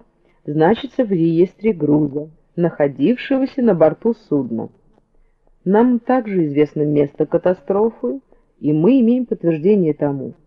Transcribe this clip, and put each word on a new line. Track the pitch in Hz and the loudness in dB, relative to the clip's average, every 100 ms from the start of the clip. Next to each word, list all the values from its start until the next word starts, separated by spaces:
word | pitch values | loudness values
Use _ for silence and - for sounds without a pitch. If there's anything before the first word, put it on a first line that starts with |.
| _ _ _ _ | _ _ _ _
значатся | - 151 165 233 254 - | -6 2 2 2 -4 -4
в | 220 | -2
реестре | 180 165 165 185 - 214 | 0 0 0 0 -2 -4
груза, | 170 147 151 147 143 156 _ _ | -2 0 0 0 -6 -12 _ _
находившегося | 170 170 - 143 123 160 247 - 269 262 - | -4 -2 0 -2 0 0 0 -2 -2 -2 0
на | 233 | 0
борту | 170 156 170 226 | 4 2 2 -4
судна. | 226 - 143 117 110 110 _ _ _ _ _ _ _ _ _ | -4 -4 -4 -4 -6 -10 _ _ _ _ _ _ _ _ _
Нам | 180 208 254 240 | 0 2 2 0
также | - 262 220 185 | 0 -2 -2 -2
известно | 151 143 147 156 | 0 0 0 0
место | 151 147 143 - | 0 0 0 -2
катастрофы, | 151 170 180 185 - 202 226 - 247 269 _ _ _ - | -2 -2 -2 -4 -2 -2 -2 -4 -8 -8 _ _ _ -6
и | 147 | -2
мы | 151 185 269 | 2 2 4
имеем | 226 254 | 2 0
подтверждение | 240 - 170 156 180 208 160 | -2 -4 -2 0 2 2 0
тому. | 143 147 139 131 - | -2 -4 -4 -10 -16